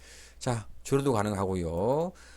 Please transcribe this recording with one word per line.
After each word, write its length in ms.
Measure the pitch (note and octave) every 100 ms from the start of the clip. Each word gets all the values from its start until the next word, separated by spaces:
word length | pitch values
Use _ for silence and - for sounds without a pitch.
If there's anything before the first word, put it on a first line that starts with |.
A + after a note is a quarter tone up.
| - - - -
자, 280 | - A#2 G#2+ -
조류도 280 | - C#3 C#3
가능하고요. 1000 | A2+ G#2 G2 F#2+ F#2+ E2+ E2 G#2+ C#3+ F3 - -